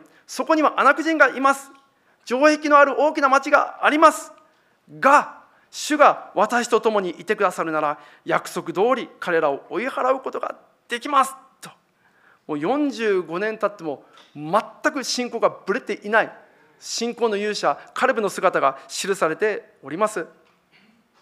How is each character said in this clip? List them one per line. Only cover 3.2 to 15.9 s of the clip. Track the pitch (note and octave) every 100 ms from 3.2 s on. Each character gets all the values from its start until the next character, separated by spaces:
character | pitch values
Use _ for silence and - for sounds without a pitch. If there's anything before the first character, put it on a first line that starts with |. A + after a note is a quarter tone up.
な | C#4
町 | C4+ C#4+
が | - - -
あ | G3
り | D4+
ま | D#4+
す。 | - - - _ _ _ _ _ D3+
が、 | C4 C#4 - - - _ _
主 | - - D4
が | B3+ D#3 -
私 | E3+ G#3 A#3+ A#3
と | A3
共 | A3+ G#3
に | F#3
い | E3
て | E3+ G#3
く |
だ | F#3+
さ | F3+
る | E3
な | D#3
ら、 | D3+ D3+ - -
約 | - E3 -
束 | F#3 D3+
通 | D#3+ A3+ B3+
り | F#3 -
彼 | - E3
ら | D#3
を | C#3 -
追 | E3+
い | B3
払 | C#4 B3+
う | C4+
こ | C4
と | -
が | - - _ _ -
で | A#3
き | D4
ま | C#4
す」 | C4 - - _
と。 | - - _ _ _ _ _ _ -
も |
う | D3+
四 | E3 C#4+ C#4+
十 | A3 A3 F#3+
五 | D#3+ E3+
年 | G#3+ A3
経 | G3+
っ | -
て |
も | D#3+ C3 - - _
全 | D3 D3+ G3 A3 - D4+
く | D4
信 | A#3+ - B3
仰 | A3+
が | G3
ぶ | - -
れ | A#3
て | -